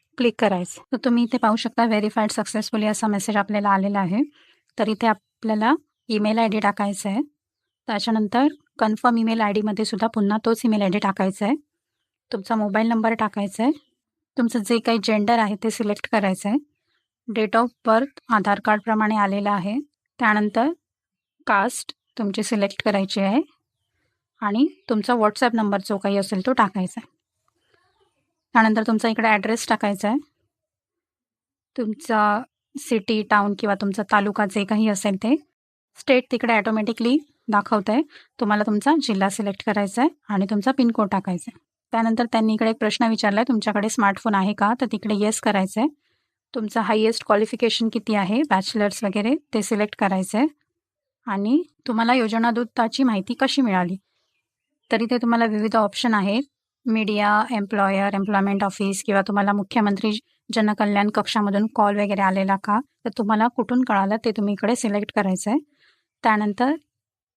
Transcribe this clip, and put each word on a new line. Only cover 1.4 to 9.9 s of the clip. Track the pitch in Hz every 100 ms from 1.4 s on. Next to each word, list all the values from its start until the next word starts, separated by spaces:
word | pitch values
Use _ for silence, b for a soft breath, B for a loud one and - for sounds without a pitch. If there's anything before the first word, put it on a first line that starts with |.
| 220 226
शकता, | 226 - 233
"व्हेरीफाईड | 214 214 220 214
सक्सेसफुली" | - 214 214 214 214 214
असा | 214 220
मेसेज | 202 - 208
आपल्याला | 202 214 202
आलेला | 196 196 202
आहे. | 180 202 302 b b b b -
तर | 214
इथे | 214 233
आपल्याला | 214 _ _ 220 214 220 330 _ _ -
ईमेल | 214 208 220
आयडी | 226 214
टाकायचा | 202 202 202 190 208
आहे. | 202 302 _ _ _ _ _ -
त्याच्यानंतर | 208 233 220 208 240 294 - _ -
कन्फर्म | 214 214 247 233
ईमेल | 226 226
आयडीमध्ये | 208 202 214 202
सुद्धा | 214